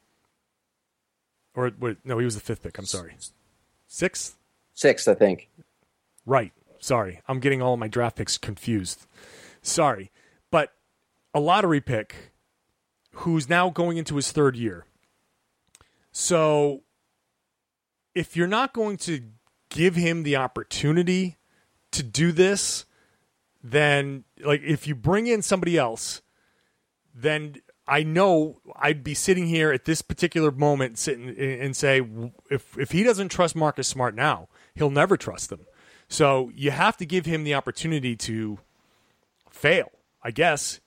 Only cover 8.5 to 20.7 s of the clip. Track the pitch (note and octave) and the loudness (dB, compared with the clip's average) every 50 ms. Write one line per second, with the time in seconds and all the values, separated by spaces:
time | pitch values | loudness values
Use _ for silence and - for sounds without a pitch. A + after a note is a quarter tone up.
8.5 | G#2 - - A#2 A2+ G#2 F#2 F2 - - - _ _ - - - - - - - | -12 -8 -4 -2 -2 -2 -2 -4 -10 -12 -16 _ _ -20 -20 -20 -20 -20 -20 -20
9.5 | - _ _ - - E3+ D#3 C#3+ A#2 G2 F#2+ - _ _ _ _ _ _ _ _ | -20 _ _ -4 0 2 2 2 0 -2 -8 -16 _ _ _ _ _ _ _ _
10.5 | - D#3+ C#3+ - _ _ _ _ _ _ _ _ _ _ _ _ - D3 D3 E3+ | 0 0 0 0 _ _ _ _ _ _ _ _ _ _ _ _ -2 -2 2 4
11.5 | F3+ G#3 G3+ F3 D#3 C#3+ - - B2 G#2+ G#2 - - - - - _ _ _ _ | 4 4 4 4 2 0 0 -2 -4 -4 -4 -6 -12 -20 -20 -20 _ _ _ _
12.5 | _ _ _ _ _ _ _ _ _ _ _ _ _ - - F3 E3 D#3+ C#3 B2 | _ _ _ _ _ _ _ _ _ _ _ _ _ -8 -2 0 0 0 0 2
13.5 | E3+ F3 F3+ F#3 D#3+ F3 E3+ E3+ E3+ E3 D#3 - D3+ C#3+ C3 - - D3+ D3 C3+ | 2 2 2 2 2 0 -2 0 -2 -4 -6 -4 -4 -4 -4 -2 0 2 4 4
14.5 | B2 A#2 A#2 G#2+ F2+ E2+ - _ _ _ _ _ _ _ _ _ _ _ _ _ | 2 0 -4 -6 -6 -8 -14 _ _ _ _ _ _ _ _ _ _ _ _ _
15.5 | _ _ _ _ _ _ _ _ _ _ _ _ _ - - - F3+ D#3+ D#3 D#3 | _ _ _ _ _ _ _ _ _ _ _ _ _ -6 -2 2 2 4 4 4
16.5 | D3+ D3 D3 C#3+ C#3 C3+ - _ _ _ _ _ _ _ _ _ _ _ _ _ | 4 4 2 2 0 -4 -10 _ _ _ _ _ _ _ _ _ _ _ _ _
17.5 | _ _ _ _ _ _ _ _ _ _ _ _ _ F3+ D#3 - - E3+ F3 F3+ | _ _ _ _ _ _ _ _ _ _ _ _ _ -6 -6 -4 -2 -2 -2 0
18.5 | G#3 A3+ C4+ C4 - A#3 A3 G#3 G3+ - - F3 D#3+ C3+ A#2 A2 A2 _ _ _ | 0 0 -2 -2 -2 -4 -4 -4 -4 -6 -6 -6 -6 -6 -8 -12 -20 _ _ _
19.5 | _ _ _ _ - D3+ E3+ F#3+ F3 F3 F3 E3 E3 E3+ D#3 D3 C#3+ C3+ B2+ B2 | _ _ _ _ -2 2 2 2 2 2 0 0 0 0 0 0 0 0 0 -2
20.5 | - A#2 G#2+ - | -4 -8 -10 -8